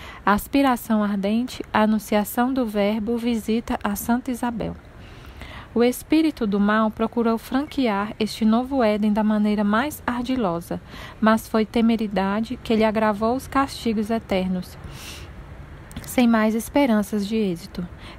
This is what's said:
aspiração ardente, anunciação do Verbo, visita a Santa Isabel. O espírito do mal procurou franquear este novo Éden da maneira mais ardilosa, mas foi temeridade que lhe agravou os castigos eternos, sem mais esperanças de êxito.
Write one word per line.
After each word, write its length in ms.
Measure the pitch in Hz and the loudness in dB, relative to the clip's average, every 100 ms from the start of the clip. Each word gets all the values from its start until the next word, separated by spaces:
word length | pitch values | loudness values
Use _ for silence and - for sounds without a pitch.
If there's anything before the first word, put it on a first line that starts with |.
| - - | -18 -4
aspiração 800 | - 202 - 277 277 240 - 220 | 2 2 2 2 4 2 2 2
ardente, 580 | 208 208 196 220 254 - - | 2 0 0 0 -2 -6 -2
anunciação 800 | 214 214 214 - 214 202 - 247 | 2 4 2 2 0 0 0 0
do 100 | 269 | 0
Verbo, 540 | 233 208 202 220 214 233 | -2 0 0 0 -2 -2
visita 600 | 233 226 208 226 - 247 | 0 -2 0 -2 -2 -4
a 100 | 214 | -2
Santa 360 | 202 - 240 254 | -4 0 -2 0
Isabel. 440 | 240 247 233 170 170 - - - - - - - - - | -4 -4 -4 -6 -8 -16 -20 -20 -18 -18 -18 -16 -16 -6
O 80 | 226 | 2
espírito 640 | 240 247 - 311 320 - 226 | 2 2 2 4 4 2 0
do 140 | 202 | 2
mal 300 | 202 214 220 | 4 4 2
procurou 480 | - 220 240 226 226 | 0 -2 0 0 0
franquear 720 | - 262 302 - 247 196 208 - | -2 -4 -2 0 0 0 -2 -2
este 240 | 214 - | -4 0
novo 380 | 220 226 254 277 | 2 2 2 2
Éden 280 | 220 208 214 | 2 4 2
da 140 | 208 | 2
maneira 400 | 214 214 208 208 | 2 4 2 2
mais 380 | 208 214 285 - - | 2 2 0 -2 -4
ardilosa, 720 | 247 247 262 202 170 170 175 - - - - | -4 -2 0 0 -2 -4 -8 -10 -16 -16 0
mas 300 | 220 226 - | 2 2 2
foi 160 | 226 | 0
temeridade 960 | 214 240 226 226 220 202 196 208 226 247 | 0 2 2 2 0 0 0 -2 -4 -6
que 140 | - 220 | 0 2
lhe 80 | |
agravou 500 | 220 214 214 202 220 | 2 2 0 0 0
os 140 | 262 - | -2 -2
castigos 640 | 269 269 - 233 220 208 | -2 -2 -2 -2 -2 0
eternos, 680 | 226 - 190 185 185 180 - - - - - - - - - - - - - | -2 0 -2 0 -2 -6 -12 -16 -14 -14 -14 -16 -16 -18 -16 -16 -18 -16 -14
sem 260 | - - 240 | -4 2 4
mais 260 | 226 220 | 6 4
esperanças 720 | 220 220 285 277 214 202 208 196 | 0 0 2 4 4 2 -2 -2
de 100 | 220 | 0
êxito. 520 | 208 170 - - 175 - - | 0 -2 -8 -10 -10 -10 -16